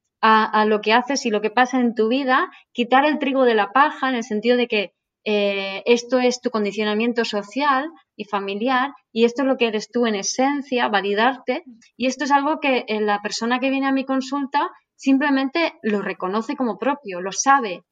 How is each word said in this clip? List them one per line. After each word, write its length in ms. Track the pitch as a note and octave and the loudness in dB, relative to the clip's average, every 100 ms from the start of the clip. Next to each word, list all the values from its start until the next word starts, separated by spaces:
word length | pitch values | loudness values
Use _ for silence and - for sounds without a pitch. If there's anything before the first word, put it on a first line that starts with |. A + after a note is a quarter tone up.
| _ _ | _ _
a, 220 | A3 A3 G#3+ | 4 4 4
a 200 | G#3+ G#3+ | 2 2
lo 160 | G#3+ | 2
que 120 | G#3 | 2
haces 320 | A3+ A#3+ C#4 A#3+ | 2 2 -2 -2
y 40 | |
lo 120 | G#3 | -2
que 80 | G#3 | 0
pasa 300 | G#3 B3+ C4 | 2 2 2
en 160 | A#3+ A3 | 0 2
tu 120 | A3 | 0
vida, 400 | C4 C4+ C4 F#4 - _ | 0 2 2 0 -6 _
quitar 320 | - A#3+ B3+ D4 | -4 2 4 4
el 140 | D4+ | 2
trigo 240 | C#4 C4+ B3 | 0 2 4
de 100 | A3 | 2
la 160 | G3 | 2
paja 380 | C4 D4 D4 C4 | 2 2 2 -2
en 60 | B3+ | -2
el 80 | |
sentido 320 | A3+ G#3+ A3 B3 | -4 -2 2 2
de 100 | A#3+ | 2
que 260 | G#3+ F#3 _ _ _ - | -2 -4 _ _ _ -2
eh, 520 | G#3 G3+ G3 G3 G3 - | 0 0 -2 -6 -4 2
esto 340 | A#3+ A#3+ B3+ | 2 2 2
es 220 | B3 B3 | 2 0
tu 80 | A#3+ | -2
condicionamiento 760 | A3+ G3+ G3+ G#3+ G#3 A#3+ A#3 A3+ | -2 -2 -2 -2 0 0 -2 -2
social 640 | G#3 G3+ C4 D4 C4 D#4 - _ - | -4 -6 -2 0 0 -2 -10 _ -18
y 100 | - | -6
familiar, 680 | G3+ G3 G3+ A#3 B3+ C4+ C4+ _ | -6 -4 -4 0 0 -2 -6 _
y 140 | A3+ A#3 | 0 2
esto 180 | A#3+ | 2
es 40 | C4+ | 0
lo 100 | C4 | 2
que 100 | A#3 | 0
eres 220 | G#3+ - | -2 -4
tú 140 | A#3+ A#3+ | -2 0
en 80 | G#3 | -2
esencia, 720 | G3 - C4+ C#4+ C4 B3 A#3+ | -4 -2 0 -2 -4 -2 0
validarte, 760 | G#3 G3 G3+ A#3 B3+ - C4 D#4 A3+ _ - | 0 0 2 0 0 -4 -6 -8 -20 _ -6
y 100 | B3 | -4
esto 160 | B3+ C#4 | -2 0
es 60 | |
algo 280 | C#4+ C#4 D#4 | 2 2 -2
que, 260 | D4 B3 - | 0 -2 -2
eh, 140 | G#3+ | -2
la 200 | G#3 G3+ | 0 -2
persona 380 | G#3 - A#3 B3 | -4 -4 -2 -2
que 100 | C4+ | 0
viene 180 | C4+ C4+ | 0 0
a 40 | |
mi 140 | C4+ C4+ | -2 -2
consulta 640 | C4+ C4 C#4+ C4+ C#4+ D#4+ - _ _ | -4 -4 -6 -4 -2 -2 -6 _ _
simplemente 800 | C4+ C4+ D4 C4+ C4+ E4+ D#4+ - | 0 2 2 0 0 0 -2 -2
lo 180 | A3 G#3 | -4 -2
reconoce 540 | F#3+ F#3 F#3 G#3 A3+ C#4 | -4 -6 -4 -4 -4 -4
como 220 | B3 G3 | -4 -2
propio, 440 | B3+ C#4+ G3+ F3+ | -4 -4 -6 -10
lo 100 | F#3 | -8
sabe. 420 | F#3+ C4+ C#4 A3 E3+ _ | -2 2 2 2 -8 _